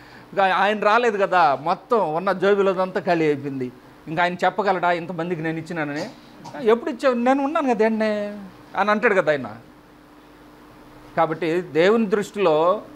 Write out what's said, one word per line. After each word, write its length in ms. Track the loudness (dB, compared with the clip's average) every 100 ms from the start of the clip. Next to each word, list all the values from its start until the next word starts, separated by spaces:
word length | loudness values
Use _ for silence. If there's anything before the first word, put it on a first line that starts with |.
| -20 -20 -8
ఇంకా 220 | 0 2 2
ఆయన 240 | 0 0
రాలేదు 380 | 2 2 2 0
కదా, 380 | 2 4 4 2
మొత్తం 580 | -2 -4 0 0 0
ఉన్న 180 | -2 -2
జేబులోదంతా 680 | 0 2 2 2 0 -2 -2
ఖాళీ 260 | 0 2 2
అయిపోయింది. 460 | 0 -4 -8 -8 -10 -20 -20 -8
ఇంకా 160 | -2
ఆయన 100 | -2
చెప్పగలడా, 580 | 0 -2 0 -2 0 0
"ఇంతమందికి 500 | 0 -4 -6 -6 -4
నేను 160 | -4 -6
ఇచ్చినానని"? 520 | -6 -6 -6 -6 -10 -12 -20 -20 -18 -4
"ఎప్పుడు 300 | 2 2 0
ఇచ్చావు? 220 | -2 0
నేను 300 | 2 2 2
ఉన్నాను 300 | 0 -2 0
కదా 120 | 2 2
ఎండే" 520 | 0 -2 -4 -6 -10 -18 -20 -10 -4
అని 140 | 0
అంటాడు 220 | 2 2
కదా 180 | 2 2
ఆయన. 240 | 0 -4 -14 -20 -20 -20 -20 -20 -20 -20 -20 -20 -20 -20 -20 -20 -20 -8 -2
కాబట్టి 440 | 0 0 -2 -2
దేవుని 440 | -2 2 4 4 2
దృష్టిలో 760 | -2 -2 0 2 4 4 0 -4